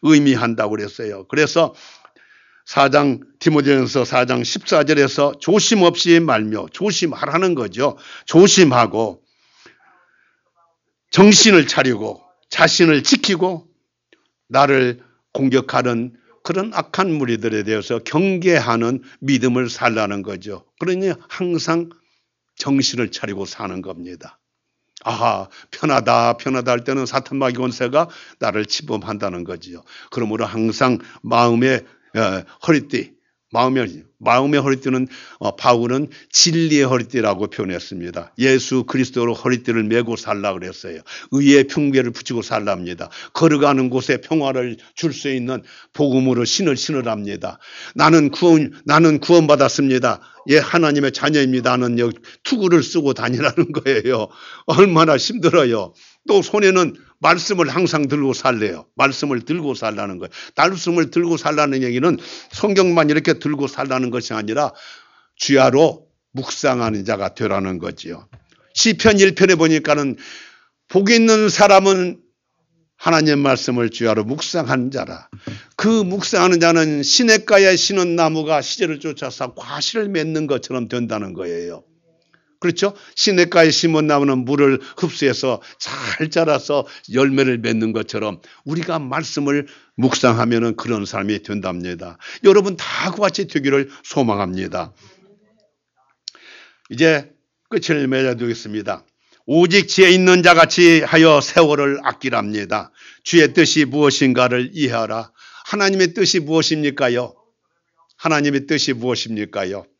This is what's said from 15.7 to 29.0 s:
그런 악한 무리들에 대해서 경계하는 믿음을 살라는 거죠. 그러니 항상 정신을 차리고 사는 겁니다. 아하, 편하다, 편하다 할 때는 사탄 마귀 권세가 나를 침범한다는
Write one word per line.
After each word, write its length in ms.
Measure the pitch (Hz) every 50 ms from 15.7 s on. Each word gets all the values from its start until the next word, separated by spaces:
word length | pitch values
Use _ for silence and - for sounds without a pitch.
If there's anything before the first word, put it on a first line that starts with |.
| - 131 123 123 120 117 117 127 117 _ _ _ _ _
그런 280 | _ - 175 190 196 226 208
악한 400 | 180 151 _ - - 190 190 160
무리들에 480 | 151 135 120 117 107 107 113 107 107
대해서 360 | 101 104 110 107 98 - 120 110
경계하는 1040 | - - - 151 190 196 190 175 175 185 170 147 110 120 117 117 117 120 131 131 - - - _
믿음을 500 | 135 135 139 123 117 127 120 127 127 117
살라는 500 | - - 131 120 110 110 107 98 101 101
거죠. 460 | 95 104 98 92 95 104 98 90 _ _ _ _
그러니 360 | 165 175 185 185 196 190 165 - - _
항상 580 | - - 185 180 170 156 - - 165 170 170 165 - _ _ _ _ _ _ _ _ _ _ _ _
정신을 540 | _ - 139 139 135 131 - - 120 117 92
차리고 360 | - - - - 101 95 98
사는 340 | 90 - - 107 98 92 95
겁니다. 580 | 90 95 87 82 87 90 90 80 - - _ _ _ _ _ _ _ _ _ _ _ _ _ - _
아하, 420 | 117 117 - 117 117 104 98 95 - - - - _
편하다, 680 | - - - 151 139 127 113 123 117 117 117 117 117 -
편하다 340 | - 139 131 127 120 127
할 120 | 123 120 120
때는 200 | 135 135 135 131
사탄 340 | 120 131 135 131 - 135 139
마귀 180 | 139 123 123 120
권세가 500 | 127 123 120 - 127 120 127 151 165 165 - - - - _ _
나를 260 | - 110 95 107 107
침범한다는 800 | - - - 151 147 113 104